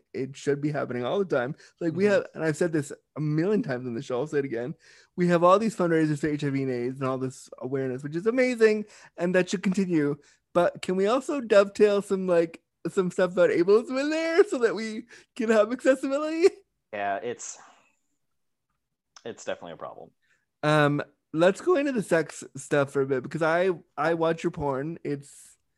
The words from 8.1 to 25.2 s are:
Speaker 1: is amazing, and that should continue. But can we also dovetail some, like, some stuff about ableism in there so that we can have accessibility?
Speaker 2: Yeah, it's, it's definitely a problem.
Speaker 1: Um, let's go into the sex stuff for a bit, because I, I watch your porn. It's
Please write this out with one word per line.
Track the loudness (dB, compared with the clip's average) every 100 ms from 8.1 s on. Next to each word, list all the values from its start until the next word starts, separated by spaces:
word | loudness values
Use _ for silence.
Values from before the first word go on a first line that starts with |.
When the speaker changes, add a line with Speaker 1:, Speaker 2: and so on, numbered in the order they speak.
| -4
Speaker 1:
is | 0
amazing, | 2 2 4 4 4 -4 -14 -18 -4
and | 0 2
that | 2
should | 0
continue. | -2 0 2 2 0 -2 _ _ _
But | 2 2 0
can | -4 -2
we | 0
also | 0 -2 -6
dovetail | 2 4 4 4 4 4
some, | -2 -2 0
like, | 2 2 -2 _ _ -6
some | -2 -2
stuff | 0 0
about | 4 4
ableism | 4 4 4 2 -4
in | -2
there | -2 2 2 2
so | 2
that | 0
we | 0 -6 -8 -12 -20 _ -4
can | 2
have | 2 2
accessibility? | 2 2 2 0 -2 -2 4 2 2 _ _ _
Speaker 2:
Yeah, | -6 -4 -4
it's, | -6 -10 -12 -18 -20 _ _ _ _ _ _ _ _ _ _ _ _ _ _ -18
it's | -14 -12 -10
definitely | -10 -12
a | -14
problem. | -14 -14 -20 _ _ _ _ _
Speaker 1:
Um, | 0 2 2 0 -6 _ _
let's | 2 2 2
go | 0 0
into | 0
the | -2
sex | 0 0 -2 -8 -16 -16
stuff | -2 0 0
for | 0
a | -2
bit, | -2
because | -4 -2
I, | 0 2 0 -2 -8 -4
I | -2 0
watch | 0 -2
your | -4
porn. | -4 -4 -4 -6 -8
It's | -8 -8